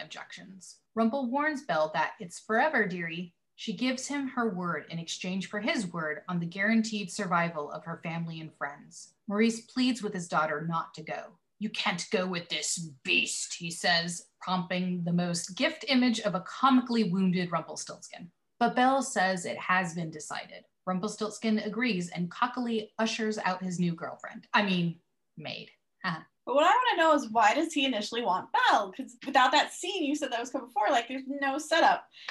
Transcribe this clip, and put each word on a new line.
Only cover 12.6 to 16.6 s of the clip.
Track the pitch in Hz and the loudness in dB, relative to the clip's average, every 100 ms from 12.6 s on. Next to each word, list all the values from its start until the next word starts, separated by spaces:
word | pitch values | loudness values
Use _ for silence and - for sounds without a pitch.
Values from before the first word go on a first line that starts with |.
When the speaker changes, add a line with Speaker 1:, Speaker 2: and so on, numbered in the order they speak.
| - - 160 135 | -4 -4 -6 -8
Speaker 1:
beast," | 190 170 - - - | 0 0 0 -4 -8
he | - 170 | -8 -8
says, | 170 190 170 175 170 - _ | -2 2 2 0 -6 -12 _
prompting | - 185 175 185 185 180 | -4 -2 -2 -2 0 0
the | 170 | 2
most | 175 175 170 - 180 | 2 2 -2 -6 -2
gift | 294 320 - | -2 -2 0
image | 262 247 220 | 4 4 2
of | 202 | 0
a | 180 | -2
comically | - - | -4 2